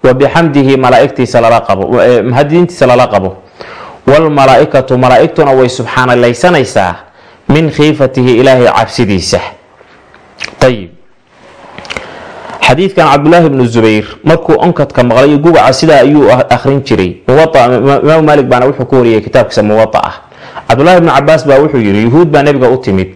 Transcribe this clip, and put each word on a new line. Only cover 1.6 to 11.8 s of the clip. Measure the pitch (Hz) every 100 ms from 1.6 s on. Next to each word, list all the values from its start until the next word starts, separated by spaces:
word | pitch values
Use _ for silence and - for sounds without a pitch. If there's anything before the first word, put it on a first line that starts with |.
qabo, | - 95 98 120
wa, | 120
ee, | 120
mahadintiisa | 113 123 147 170 175 - 135
lala | 123 120
qabo. | 104 95 95 _ _ - - - - -
Wal | 147 160
malaa'ikatu, | 147 131 127 151 139 120 127
malaa'igtuna | 127 123 165 - 143
way | 131 123
subxaanalaysanaysaa, | - 113 131 127 123 120 120 180 170 127 - 92 87 - _ - _ -
min | 143 160
khiifatihi, | 143 151 147 131 131 127 117
Ilaahay | 131 127 120
cabsidiisa." | - 110 - 104 95 - 90 - - _ _ _ _ _ _ _ _ - -
Tayib. | 131 113 87 - _ _ _ _ - - - -